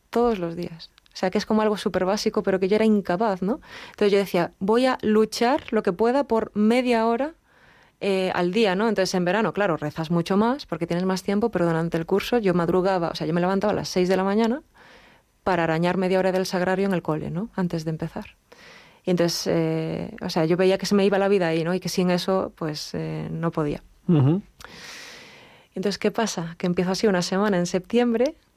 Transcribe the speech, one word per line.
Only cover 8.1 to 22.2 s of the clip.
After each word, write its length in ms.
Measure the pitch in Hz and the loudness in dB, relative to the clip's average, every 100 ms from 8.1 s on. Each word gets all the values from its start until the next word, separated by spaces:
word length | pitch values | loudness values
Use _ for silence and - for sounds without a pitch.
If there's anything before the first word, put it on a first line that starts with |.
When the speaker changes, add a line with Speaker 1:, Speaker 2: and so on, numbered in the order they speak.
| 190 185 - | 0 0 0
Speaker 1:
al 160 | 180 | 0
día", 240 | 196 214 180 | 2 2 2
¿no? 120 | 226 | 0
Entonces 240 | 196 185 185 | 0 0 0
en 80 | |
verano, 280 | 175 202 196 | 0 0 0
claro, 240 | 190 202 151 | 0 0 0
rezas 360 | 147 - 160 | -4 -6 -2
mucho 240 | 170 165 196 | 0 2 2
más 280 | 226 285 - | 2 -2 -6
porque 200 | 165 170 | -6 -4
tienes 180 | 175 | -2
más 200 | 185 185 | -2 -2
tiempo, 260 | - 202 233 | -2 0 0
pero 160 | 190 170 | 0 0
durante 300 | 160 170 165 | 0 -2 -4
el 80 | 165 | -2
curso 320 | 196 - 247 | -2 0 0
yo 160 | 196 | 2
madrugaba, 540 | 175 170 180 185 185 160 | 2 2 2 2 0 -2
o 60 | - | -4
sea, 100 | 151 | -2
yo 80 | |
me 60 | 170 | 0
levantaba 320 | 180 196 208 | 0 0 0
a 40 | 185 | -2
las 120 | 156 | -2
seis 200 | 185 180 | 0 2
de 80 | 185 | 2
la 60 | |
mañana 400 | 196 208 226 277 - _ - - - _ _ _ | 2 2 0 -2 -8 _ -20 -20 -20 _ _ _
para 220 | - 175 | -2 0
arañar 320 | 165 160 175 185 | 2 2 2 0
media 240 | 185 190 | 2 2
hora 100 | 185 | 2
del 160 | 185 185 | 0 -2
sagrario 400 | 185 180 185 196 | -2 0 0 0
en 60 | |
el 80 | 175 | 0
cole, 280 | 165 156 151 | -2 -4 -4
¿no? 160 | 156 226 - | -6 -6 -4
Antes 280 | 180 165 | -4 -4
de 60 | 160 | -6
empezar. 460 | 160 165 196 214 _ _ - - - - _ | -6 -8 -10 -14 _ _ -20 -20 -20 -20 _
Y 80 | - | -2
entonces, 340 | 180 170 - - | 0 0 0 -2
eh, 680 | 165 160 160 160 170 - - | 0 0 -2 -4 -6 -8 -10
o 80 | 185 | -6
sea, 160 | 170 | -2
yo 140 | 160 175 | 2 2
veía 180 | 185 190 | 2 2
que 80 | |
se 100 | 185 | 2
me 120 | 202 196 | 2 4
iba 120 | 190 | 2
la 100 | 196 | 2
vida 180 | 202 165 | 2 2
ahí, 160 | 165 | 0
¿no? 80 | 160 | -2
Y 60 | 185 | -2
que 80 | 175 | -2
sin 220 | - 180 | 0 2
eso, 420 | 175 | 0